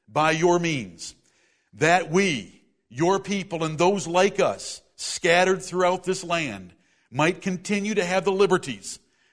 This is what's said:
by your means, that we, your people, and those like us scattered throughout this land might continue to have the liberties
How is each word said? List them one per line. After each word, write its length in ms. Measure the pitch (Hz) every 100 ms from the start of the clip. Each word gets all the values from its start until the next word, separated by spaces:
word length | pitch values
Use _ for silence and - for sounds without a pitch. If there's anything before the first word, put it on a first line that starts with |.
| _
by 220 | 117 156
your 260 | 160 175 175
means, 560 | 170 143 95 85 - - _ _ _ _ _
that 360 | 107 156 180 156
we, 520 | 175 196 131 87 - _ _ _
your 320 | 120 170 196
people, 420 | 190 202 175 165
and 140 | 160 156
those 300 | 180 196 165
like 340 | 175 190 190
us 400 | 147 95 - - _ -
scattered 680 | - - 170 175 185 190
throughout 420 | - 180 180 185
this 200 | 180 185
land 480 | 175 170 143 101 90 _ _ _ _
might 320 | 123 160 185
continue 520 | 196 180 - 208 202
to 100 | 196
have 200 | 175 190
the 80 | 190
liberties 680 | 190 196 180 143 101 - - _ _ _